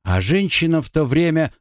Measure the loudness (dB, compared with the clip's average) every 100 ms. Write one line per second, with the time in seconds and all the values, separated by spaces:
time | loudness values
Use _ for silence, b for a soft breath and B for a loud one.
0 | -2 -2 0 0 0 0 0 0 -2 -2
1 | 0 2 2 0 -2 -6